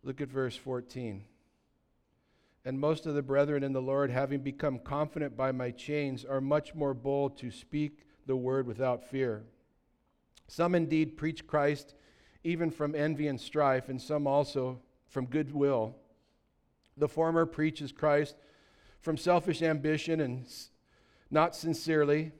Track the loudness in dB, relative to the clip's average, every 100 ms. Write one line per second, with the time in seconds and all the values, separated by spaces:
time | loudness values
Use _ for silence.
0 | -10 -8 -6 -2 -2 -4 -6 -6 -6 -8
1 | -8 -8 -14 _ _ _ _ _ _ _
2 | _ _ _ _ _ _ -8 -2 0 0
3 | 0 -2 2 2 4 2 0 -2 0 0
4 | 2 0 0 -2 -4 -2 -2 -2 -4 -2
5 | -2 -2 -6 -2 -2 0 -4 -6 -4 -2
6 | -2 -4 -4 -2 2 0 0 -4 -2 -2
7 | -2 0 0 -2 -12 -12 -8 -4 -4 -6
8 | _ _ -4 -2 0 0 -2 -2 0 0
9 | -4 -2 -2 -2 -8 _ _ _ _ _
10 | _ _ _ _ -20 0 2 4 4 2
11 | 0 0 -4 -4 -2 2 2 2 -4 -20
12 | _ _ _ _ -4 0 0 0 -2 0
13 | 0 0 -2 -2 -4 2 4 4 0 -8
14 | -2 -2 2 2 2 0 -2 -6 _ _
15 | _ -6 -2 -2 -2 2 2 2 0 -6
16 | _ _ _ _ _ _ _ _ _ -2
17 | -2 2 2 4 2 2 0 0 -10 -2
18 | 4 4 2 -6 -20 _ _ _ -20 -10
19 | -4 -2 4 4 4 0 2 2 2 0
20 | 0 0 0 -4 -10 -16 -18 _ _ _
21 | _ _ _ 2 2 0 -4 -4 0 2
22 | 4 4 0 -10